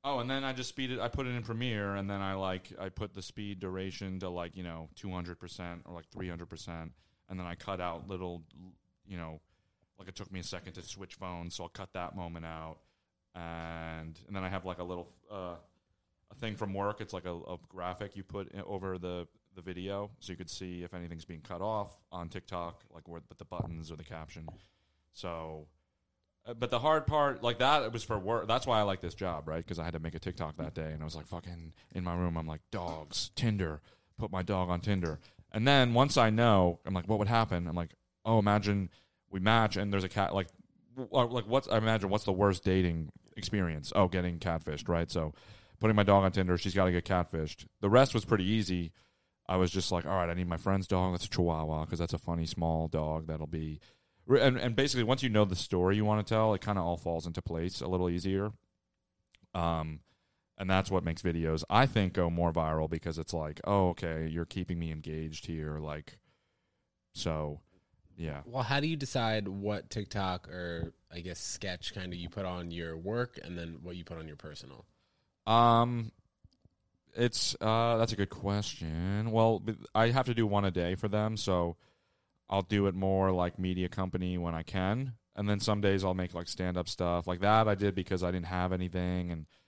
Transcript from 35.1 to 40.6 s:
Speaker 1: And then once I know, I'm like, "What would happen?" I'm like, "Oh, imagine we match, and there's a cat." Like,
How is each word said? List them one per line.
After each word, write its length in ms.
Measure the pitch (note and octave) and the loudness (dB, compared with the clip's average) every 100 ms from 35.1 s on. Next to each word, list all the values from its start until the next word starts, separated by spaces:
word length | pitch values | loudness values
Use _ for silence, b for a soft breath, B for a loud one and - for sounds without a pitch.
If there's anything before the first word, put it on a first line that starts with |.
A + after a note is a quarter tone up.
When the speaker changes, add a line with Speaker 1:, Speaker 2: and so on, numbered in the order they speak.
| D2+ b b b | -4 b b b
Speaker 1:
And 160 | A2 B2 | 2 6
then 240 | C#3+ B2 | 6 8
once 240 | A#2 C#3 - | 6 6 6
I 140 | A2+ | 6
know, 500 | G#2+ A#2+ G2+ F2+ E2+ - | 6 8 8 6 2 -2
I'm 80 | |
like, 120 | F#2+ F2+ | -4 0
"What 100 | G#2+ | 0
would 100 | G#2 | 2
happen?" 400 | A#2 A2 F2 F2 | 2 2 0 -2
I'm 80 | E2+ | -4
like, 180 | E2 _ _ _ | -4 _ _ _
"Oh, 140 | A2+ A2+ | 2 4
imagine 500 | G2+ G#2 G2+ G2+ F#2 b b b b | 6 4 4 0 0 b b b b
we 80 | G2 | 0
match, 380 | F#2+ A#2 G#2+ - | 6 6 6 2
and 160 | G#2 | 0
there's 100 | G2 | 0
a 40 | F#2 | 0
cat." 260 | - G2 | 0 2
Like, 140 | G2 F#2 _ | 2 -2 _